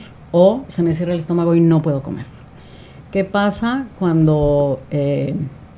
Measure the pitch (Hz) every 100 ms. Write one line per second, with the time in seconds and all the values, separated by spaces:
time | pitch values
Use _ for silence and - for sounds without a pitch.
0 | - - - 175 185 240 - - 170 160
1 | 175 175 160 175 170 170 165 160 156 139
2 | - - - - - - - - - -
3 | - 196 190 202 208 202 233 262 254 -
4 | 185 165 156 151 147 143 143 127 - 147
5 | 143 143 143 165 139 - -